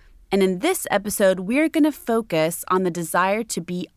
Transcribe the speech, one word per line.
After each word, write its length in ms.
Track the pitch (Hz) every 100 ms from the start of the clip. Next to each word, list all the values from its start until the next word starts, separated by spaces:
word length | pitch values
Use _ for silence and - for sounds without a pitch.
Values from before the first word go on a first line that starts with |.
| - - -
And 100 | 196
in 200 | 190 180
this 260 | 330 370 -
episode, 480 | 202 202 - 190 185
we're 280 | 185 262 311
gonna 220 | 320 302
focus 760 | - - 226 220 160 160 - -
on 160 | 185
the 60 | 185
desire 520 | 170 165 180 190 214
to 180 | 233 190
be 280 | 165 180 -